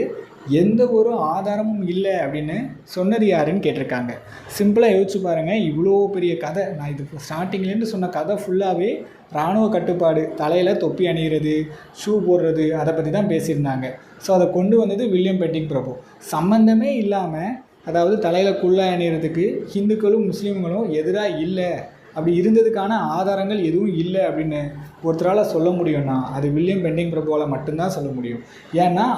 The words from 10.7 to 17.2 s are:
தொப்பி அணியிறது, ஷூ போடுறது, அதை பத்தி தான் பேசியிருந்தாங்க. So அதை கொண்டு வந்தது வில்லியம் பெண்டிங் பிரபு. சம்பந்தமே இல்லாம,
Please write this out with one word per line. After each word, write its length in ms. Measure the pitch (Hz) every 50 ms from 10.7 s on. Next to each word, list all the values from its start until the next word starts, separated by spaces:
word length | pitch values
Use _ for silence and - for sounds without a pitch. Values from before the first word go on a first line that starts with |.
| 208
தொப்பி 340 | 196 180 151 - - 185
அணியிறது, 480 | 170 165 160 160 160 156 156 151 151 151 156 156 151 - - - - -
ஷூ 180 | - - 208
போடுறது, 600 | 214 208 175 180 175 175 160 160 156 160 156 156
அதை 220 | 160 156 147 165 156
பத்தி 160 | 160 151 151
தான் 180 | 156 202 202
பேசியிருந்தாங்க. 580 | 160 160 156 147 165 151 143 143 139 131 127 127 127 - - - - -
So 180 | - - - 190
அதை 140 | 185 - 185
கொண்டு 260 | - 180 185 208 226
வந்தது 320 | 226 220 196 196 202 247 220
வில்லியம் 320 | 185 180 185 196 190 185
பெண்டிங் 260 | 170 156 160 160 156
பிரபு. 300 | 147 143 131 120 127 127 - - - -
சம்பந்தமே 760 | - - - 160 156 165 190 220 226 220 220 226 220 254 277 277
இல்லாம, 580 | 240 202 202 202 196